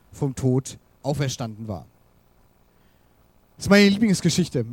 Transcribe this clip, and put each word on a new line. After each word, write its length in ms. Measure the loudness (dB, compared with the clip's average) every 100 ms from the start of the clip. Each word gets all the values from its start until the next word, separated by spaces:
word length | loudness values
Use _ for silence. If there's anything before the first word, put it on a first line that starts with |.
| _
vom 240 | -6 -6 -2
Tod 420 | 0 0 -2 -12 _ _
auferstanden 680 | -6 -4 -4 -6 -10 -10 -10
war. 160 | -12 -14 _ _ _ _ _ _ _ _ _ _ _ _ _ _ _ _ -6
Das 100 | 4
ist 20 |
meine 180 | 6 6
Lieblingsgeschichte, 760 | 4 2 2 0 0 0 -2 -4